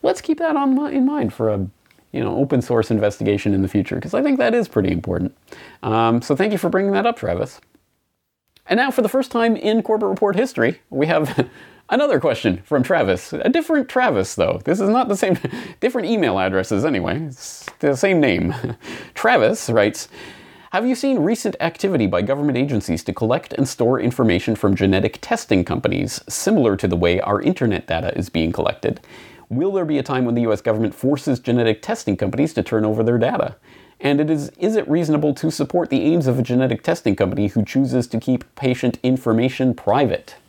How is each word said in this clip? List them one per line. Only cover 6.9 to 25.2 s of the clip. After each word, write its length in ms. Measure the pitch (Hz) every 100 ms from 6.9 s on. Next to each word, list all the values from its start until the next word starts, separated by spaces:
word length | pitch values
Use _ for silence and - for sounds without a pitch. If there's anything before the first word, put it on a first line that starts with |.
that 140 | 196 226
up, 100 | 240
Travis. 420 | 87 87 - - _ _ _ _ _ _ _ _ _ _ -
And 120 | 233
now, 140 | 269
for 100 | 262
the 60 | 214
first 240 | 262 262
time 240 | 233 233 220
in 260 | 208 226
Corbett 260 | - 220 202
Report 280 | 196 202 185
history, 440 | 262 - 120 170 _
we 180 | 131 151
have 400 | 165 147 - 131 - -
<laughs> 180 | - -
another 320 | 240 285 170
question 420 | 156 117 107 90
from 200 | - 143
Travis. 480 | - 170 101 90 -
A 160 | 147 -
different 400 | 330 320 302 269
Travis, 480 | 262 247 117 95 -
though. 240 | 92 90
This 140 | - 90
is 100 | 98
not 200 | 233 254
the 80 | 196
same, 200 | 202 180 131 240
<laughs> 220 | - -
different 260 | 254 254 175
email 320 | 226 147 95
addresses 460 | 95 95 92 101
anyway. 360 | 147 113 85 123
It's 440 | 160 127 - - - -
the 160 | 147 135
same 240 | 196 180
name. 340 | 139 87 85 - 123 113
<laughs> 300 | - - -
Travis 560 | - 220 247 110 220 -
writes, 360 | 113 104 - - - - - - - -
"Have 160 | 185 240
you 80 |
seen 240 | 254 277 254
recent 380 | 156 233 208 -
activity 480 | 165 - 196 170 104
by 160 | 87
government 340 | 101 139 147 120
agencies 460 | 143 117 - 82
to 80 | -
collect 400 | - 110 135 -
and 140 | - 135
store 300 | - 120 131
information 560 | 120 127 117 90 -
from 220 | 110 101 95
genetic 420 | 98 95 101 -